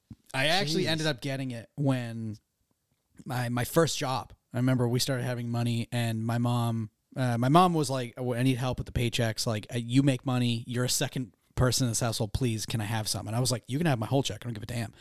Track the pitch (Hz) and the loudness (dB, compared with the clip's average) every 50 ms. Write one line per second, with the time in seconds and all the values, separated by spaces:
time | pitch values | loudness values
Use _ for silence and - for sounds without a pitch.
0 | _ _ - - _ _ - 131 135 151 165 190 202 147 160 185 180 156 160 156 | _ _ -20 -20 _ _ -2 0 2 2 2 2 2 0 0 0 2 2 0 0
1 | 156 156 147 - - 143 135 135 135 131 120 117 104 - _ - 143 135 131 127 | 0 -2 -2 -2 -4 -4 -4 -4 -4 -6 -8 -10 -12 -14 _ 0 2 2 2 2
2 | 120 117 117 113 113 110 104 - _ _ _ _ _ _ _ _ _ _ _ _ | -2 -4 -6 -6 -6 -6 -8 -10 _ _ _ _ _ _ _ _ _ _ _ _
3 | _ _ _ - - - 123 123 123 120 120 120 117 - - 165 165 147 - - | _ _ _ -16 -10 -6 -4 -2 -2 -2 0 -2 -2 2 4 4 4 4 2 -2
4 | 151 131 131 123 - - - _ _ _ - 120 123 131 131 123 123 117 117 127 | -2 -2 -2 -4 -4 -8 -16 _ _ _ -2 0 2 4 4 4 2 2 2 2
5 | - - 135 123 123 123 123 120 120 117 117 120 120 120 117 117 113 - - 120 | 2 0 0 -2 -2 -2 -4 -4 -4 -2 -2 0 0 2 0 0 -2 -2 -2 -2
6 | 117 113 113 110 113 113 117 120 120 120 120 120 117 117 117 113 110 107 - _ | 0 0 0 -2 -2 0 0 2 2 2 2 2 2 0 0 -2 -4 -6 -10 _
7 | _ _ - - 131 123 120 117 123 131 147 175 185 180 170 160 151 127 135 131 | _ _ -4 -2 0 0 2 2 4 6 8 8 8 6 4 2 0 0 -2 -4
8 | 123 117 - - 127 123 123 117 127 135 131 117 135 127 123 - 123 - - - | -4 -6 -8 -6 -4 -2 0 2 2 2 2 2 0 -2 -2 -4 -6 -4 -2 0
9 | 120 117 - - 120 113 110 - - 120 110 107 - - - 123 117 117 120 135 | 0 0 0 2 0 0 0 0 -2 -2 -2 -2 -4 -4 -6 -6 -4 0 0 2
10 | 139 143 131 123 - 135 123 123 123 120 117 113 120 - 120 120 123 120 - - | 2 2 2 0 -2 -2 0 0 2 0 0 -2 -4 -4 -4 -2 -2 0 0 0
11 | 151 127 - 147 127 - - _ _ _ _ - 127 127 113 - 135 120 110 - | -2 -2 -4 -6 -8 -8 -12 _ _ _ _ 2 2 2 4 2 0 0 0 0
12 | 131 117 107 - 117 104 - - 135 120 110 107 - - - 110 113 98 117 110 | -2 -2 -2 -2 -4 -4 -2 -2 0 0 0 -2 -4 -4 -4 -4 -2 -2 -2 -2
13 | 107 - - 104 98 104 107 120 127 113 123 107 - - 120 143 175 165 135 110 | -2 -2 -4 -4 -4 -4 -2 0 0 0 0 -2 -4 -4 -4 0 2 2 2 2
14 | 113 110 127 139 135 - - 107 - 120 120 107 110 - 120 120 113 107 - - | 0 0 0 0 0 0 -6 -6 -8 -8 -8 -8 -8 -6 -6 -6 -6 -6 -8 -16